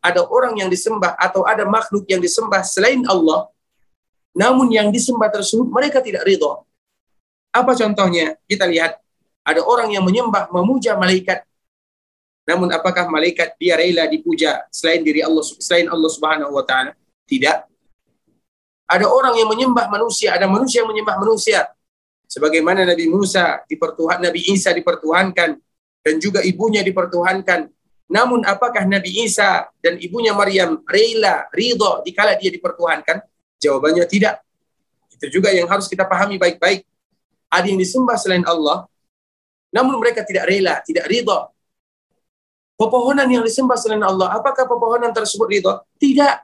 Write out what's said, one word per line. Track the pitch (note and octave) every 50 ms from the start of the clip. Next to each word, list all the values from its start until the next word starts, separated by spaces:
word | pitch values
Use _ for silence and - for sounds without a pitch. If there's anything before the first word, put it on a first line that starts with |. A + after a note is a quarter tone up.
| -
Ada | F3 F3 F3+
orang | F3 - G3 B3 C4 B3 A3+ G#3
yang | G3 F#3
disembah | F3+ F3+ - A3 A3 G#3+ F#3 F3 E3
atau | - F3+ F#3 - G3 F3+ -
ada | A3 G#3+ G#3
makhluk | G3 G3+ A3 A3 - G3 G3+ F#3+
yang | - F#3+ F#3
disembah | F3 F3 - - A3+ G#3+ G3+ F#3+
selain | F#3 - - - G3 A#3+ C#4 B3+ A#3 -
Allah, | G3 F3+ D#3+ D#3 D3+ - - - _ _ _ _ _ _ _ _ _ _ _ _ _ _ _ _ _
namun | F3+ G3 A#3+ C4 C4 C4+ A#3+
yang | A3+ A3 G#3 G#3 G#3
disembah | A#3+ - - B3 A3+ A3 G#3+ G#3+
tersebut | G#3+ G3+ - - A3 B3
mereka | G#3+ G3 A#3 C#4 D4 D4 C4+ B3+
tidak | A#3 G3+ - - F#3+
ridha. | G3 E3 D#3 C#3+ C#3+ - _ _ _ _ _ _ _ _ _ _ _ _ _ _ _ _ _ _
Apa | _ A3+ B3 A#3+ B3+
contohnya? | A#3+ A3+ G#3+ G#3 G3 G3 F#3 F3 E3+ D#3+ D#3 D#3 _ _
Kita | _ G3+ G3 G3 F3
lihat, | E3+ E3 E3 E3 D#3+ - _ _ _ _ _ _ _ _
ada | _ D3 D#3+ E3 F#3
orang | G#3 A#3+ A#3+ A#3 G#3+ G#3
yang | G3 F#3
menyembah, | F3+ F#3+ A#3 B3 A#3 G3+ G3 - - -
memuja | F3+ F3+ G#3 C4+ C4 G3 A3+ G#3
malaikat. | G3 F#3 F3+ F#3 F#3 F#3 F#3 F3+ - - _ _ _ _ _ _ _ _ _ _ _ _ _ _ _ _ _ _ _ _
Namun | - E3 F3+ F3+ F3 D#3
apakah | E3 - F#3 F3+ F3+ F3+ F3
malaikat | D#3+ D#3 D#3 F3 E3+ - E3+ D#3+ -
dia | _ E3 F3 E3+ D#3+
rela | E3+ F3+ F3 E3 D#3+
dipuja | D#3 D#3+ D3+ - E3+ E3 D3+ D#3+ D#3 C#3 - - _
selain | - - - E3 E3 E3+
diri | D#3+ D#3 D3+ D3+ D3+
Allah, | D#3+ D#3+ D#3
selain | D3+ - - _ - - F3+ E3+ E3+ E3+
Allah | E3+ E3 D#3 D#3+ D#3
Subhanahu | C#3+ D3+ D#3 D#3 D#3 D3 C#3+ C#3+
wa | C#3 C3 -
taala? | C3 C3 C3 C#3 - _ _ _ _ _ _
Tidak. | _ C#3 C3 C3 D3 - - - _ _ _ _ _ _ _ _ _ _ _ _ _ _ _ _ _ _ _ _ _ _ _ _
Ada | _ E3+ F#3 G3+ -
orang | - C4 C4+ B3+ A#3 A3+
yang | A3+ G#3+
menyembah | G#3+ A3 C4 C4 B3 A#3+ - G3+
manusia, | G#3 G#3 A3+ A#3 - - G#3+ G3 F#3
ada | F3+ G3
manusia | F#3+ F#3+ G#3+ C4 C4 - A#3+ A3+
yang | A3 G#3+
menyembah | G#3+ G#3+ G#3+ F#3+
manusia. | F#3 G3+ G#3+ A3+ G3+ - A3 G#3 F#3 E3 - - _ _ _ _ _ _ _ _ _ _ _
Sebagaimana | - B2 C#3+ D3+ D#3 E3 D#3 E3+ F#3+ G3 F#3
Nabi | F3+ F3 E3 E3+ D#3+
Musa | E3 G3 G3+ F#3 F#3 F#3+ F3 D#3+ C#3+ C#3+ -
dipertuhan-, | _ D#3 D#3 - D#3 D#3+ - E3 E3 F3+ E3+
Nabi | F3 F3 D#3+ F3 E3 F3 G3
Isa | F#3+ E3+ F#3+ F3
dipertuhankan | - - - E3 - - D#3 D#3+ F3+ F#3+ F#3+ F3+ F3+ - - D4+ - _ _ _ _ _ _ _ _ _
dan | D#3 D#3+ D#3+
juga | E3 G3+ F#3+ G3+ -
ibunya | F#3+ F#3 E3 G#3 A3+ G#3+ G#3 F#3+
dipertuhankan. | F#3+ F#3 F#3 F3 F3 F3+ F3 F3 F#3 F#3+ F#3+ F#3+ - F3+ E3+ D3+ - _ _ _ _ _ _ _
Namun | _ - G#3 B3 B3+ B3 A#3 G#3+
apakah | - G3+ G3 B3 A#3+ A#3+ G#3+ F#3+
Nabi | F#3 G3+ G3 F#3 F3+ F#3 G#3 A#3
Isa | A3+ - - G3+ G3 F3+ E3+ - - _ _
dan | _ E3+ F3
ibunya | F3+ - F3 F3 A#3+ A#3 A3 G#3
Maryam | G3+ G3+ G3 G3 F#3+ F3+ E3+ D#3+ D#3 -
rela, | - - G3 A3+ A3+ A3+ A3+ G#3+ G3 E3 C#3+ - -
ridha | - E3 G#3+ A#3+ A#3+ - A3 F#3+ E3+ D#3+ -
dikala | F#3 F3+ - G#3 G#3+ F#3+
dia | - F#3+ F#3 E3+
dipertuhankan? | - - - E3+ - F3 E3 D#3+ - - - E3 G3 - _ _ _ _ _ _
Jawabannya | _ - D3 C#3 C3 C3 D#3 D#3+ F3 F3
tidak. | E3+ - G3+ G3+ G#3 - - _ _ _ _ _ _ _ _ _ _ _ _ _ _ _
Itu | _ - C#3 - F#3
juga | F#3+ G#3
yang | G3 F#3 F3
harus | E3+ G3 G3+ G3 -
kita | - F#3 F#3+
pahami | - F#3 F3+ G3 G3+ G3
baik-baik. | F#3 F3+ F3 F3 - - F3+ G3+ F#3+ - _ _ _ _ _ _ _ _ _ _ _ _ _
Ada | - F3+ F3+ F#3+ G3
yang | F#3+
disembah | F#3 F#3 - C4 C4 B3 A#3 -
selain | - G3 F#3 F3+ F3
Allah, | E3+ E3+ D#3+ D#3 D3 D3 F3+ - _ _ _ _ _ _ _ _ _ _ _ _ _ _ _ _ _ -
namun | A3 C4 C4 C#4
mereka | B3+ A3+ A#3+ A#3 A3+
tidak | G#3+ - F#3+ F#3 -
rela, | E3+ F#3+ G3+ F#3+ F3 D3+ C3+ -
tidak | - D#3+ E3+ - E3+
ridha. | G3 A#3+ A#3+ G#3 G3 D#3+ C3+ - _ _ _ _ _ _ _ _ _ _ _ _ _ _ _ _ _ _ _ _ _ _ _ _ _
Pepohonan | _ A3 A3+ A#3 B3+ A#3+ C4 C#4+ C#4 C4+ B3+
yang | B3+ A#3+
disembah | A3+ A3+ A3 - C4 B3+ B3 A#3
selain | - A3 G#3+ G#3+ G#3
Allah, | F#3+ F#3+ F#3 F#3 F3+ G3
apakah | A3+ - C#4 C4 C4 B3+ B3+
pepohonan | A#3+ A#3+ A#3 A3+ A3+ A#3+ A#3+ A#3 G#3+
tersebut | A3+ G#3+ G#3 - G3+ A3 -
ridha? | G3+ G3+ F#3 F#3+ F#3+ - - _ _
Tidak. | _ - C#4 C4 C#4+ C#4+ C#4+ - -